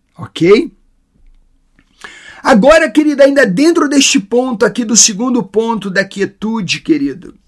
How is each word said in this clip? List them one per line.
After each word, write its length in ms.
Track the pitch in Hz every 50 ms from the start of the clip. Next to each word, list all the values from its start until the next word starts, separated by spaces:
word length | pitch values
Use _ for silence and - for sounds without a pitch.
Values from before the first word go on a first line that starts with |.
| _ _ _
ok? 540 | - - - - - 160 180 208 247 330 - - _ _ _ _ _ _ _ _ _ _ - _ _ _ _ _ _ _ _ _ _ _ _ _ _ - - - - - - - -
Agora, 480 | - 285 269 196 220 277 320 330 320 311
querido, 320 | - 311 302 302 285 254
ainda 240 | 277 277 277 285 254
dentro 440 | 202 175 262 294 339 330 339 294 269
deste 320 | 285 277 277 - - 233
ponto 440 | 196 - 233 247 262 262 240 190 233
aqui, 200 | 202 202 247 240
do 100 | 214 233
segundo 480 | 196 - - 202 185 247 262 247 240 -
ponto 460 | - - 214 226 226 226 208 - 196
da 160 | 180 196 190
quietude, 760 | 190 - 196 196 190 - _ 208 220 226 226 180 - - 139
querido, 580 | - - 156 143 139 139 131 - - - - _ _